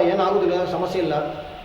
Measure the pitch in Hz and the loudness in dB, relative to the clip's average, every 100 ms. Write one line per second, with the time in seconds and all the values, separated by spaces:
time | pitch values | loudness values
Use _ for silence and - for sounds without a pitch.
0 | 170 190 190 202 175 180 180 170 175 185 | 4 2 2 2 2 2 0 -2 -2 -2
1 | 160 147 147 - - - | 0 0 -2 -6 -10 -12